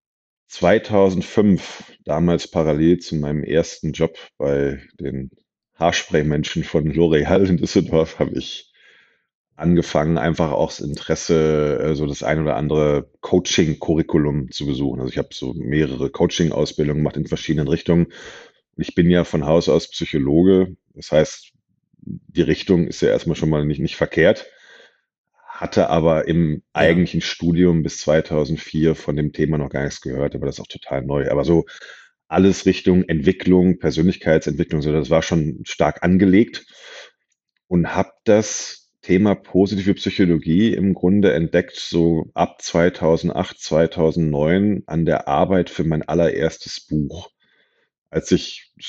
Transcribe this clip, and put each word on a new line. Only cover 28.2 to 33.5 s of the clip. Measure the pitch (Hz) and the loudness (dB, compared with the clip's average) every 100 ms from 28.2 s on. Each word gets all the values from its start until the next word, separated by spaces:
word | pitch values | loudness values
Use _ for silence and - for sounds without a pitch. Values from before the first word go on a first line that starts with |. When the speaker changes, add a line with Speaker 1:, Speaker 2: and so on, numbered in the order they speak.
| - 78 73 78 - 78 80 | 0 -2 -2 -4 -6 0 0
Speaker 1:
von | 78 - | 0 -4
dem | 73 76 | -4 -4
Thema | - 76 76 | -2 -2 0
noch | 69 | -4
gar | 67 | -4
nichts | 69 - | -6 -8
gehört. | 69 65 71 | -8 -4 -4
Da | 67 | -4
war | 69 | -6
das | 65 | -8
auch | - | -12
total | - - 67 | -18 -8 -6
neu. | 65 71 67 | -2 -2 0
Aber | 71 | 0
so | 69 82 - - - - _ _ _ | 2 2 0 -8 -20 -20 _ _ _
alles | - 95 92 | 2 4 4
Richtung | 98 - - 90 | 2 2 2 2
Entwicklung, | - 82 71 - - | 2 0 0 0 4